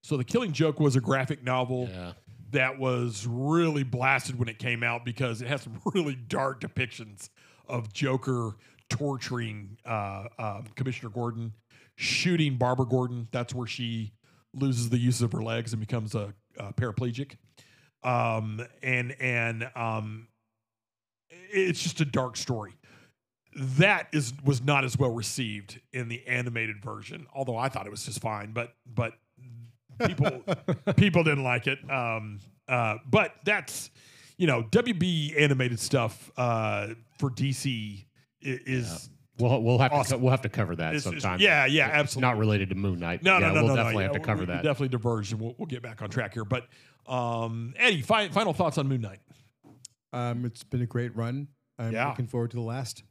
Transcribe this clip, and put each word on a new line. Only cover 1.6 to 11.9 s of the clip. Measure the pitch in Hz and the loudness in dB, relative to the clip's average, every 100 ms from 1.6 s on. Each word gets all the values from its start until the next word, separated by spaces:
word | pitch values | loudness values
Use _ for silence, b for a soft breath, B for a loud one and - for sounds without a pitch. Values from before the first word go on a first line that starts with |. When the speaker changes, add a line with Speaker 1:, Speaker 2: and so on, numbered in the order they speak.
| 123 127 123 | 0 -2 -4
Speaker 2:
Yeah. | 92 90 - - - - | -6 -10 -12 -20 -20 -2
Speaker 1:
that | 135 131 131 | 2 2 2
was | 131 123 120 101 | 0 2 -2 -4
really | 117 120 139 165 165 147 | -4 -2 2 4 4 2
blasted | 131 120 131 135 - 127 | -2 0 2 2 0 -4
when | 117 | -4
it | 107 | -2
came | 123 117 | -4 0
out | 120 117 | -2 -2
because | 123 117 127 113 | -6 -2 -2 -2
it | 123 | -4
has | 143 | -6
some | - 113 208 | -6 -6 -2
<laughs> | |
really | 202 151 | 0 0
dark | 131 117 - 135 131 | -4 -4 -2 -2 -4
depictions | - - 123 - 110 101 - b b b - | -8 -4 -6 -6 -16 -16 -20 b b b -6
of | 123 110 | -6 -6
Joker | - 139 131 131 123 113 101 b b _ | -2 0 0 0 -2 -2 -8 b b _
torturing, | - 147 131 - 123 113 107 101 104 | -4 -2 -4 -4 -6 -6 -8 -14 -14
uh, | 127 110 101 98 98 - | -6 -4 -4 -8 -12 -8
um, | 110 101 110 | -6 -6 -12
Commissioner | - 131 117 117 | -4 -4 -4 -8
Gordon, | 113 120 113 117 107 _ b b | -4 -4 -4 -8 -10 _ b b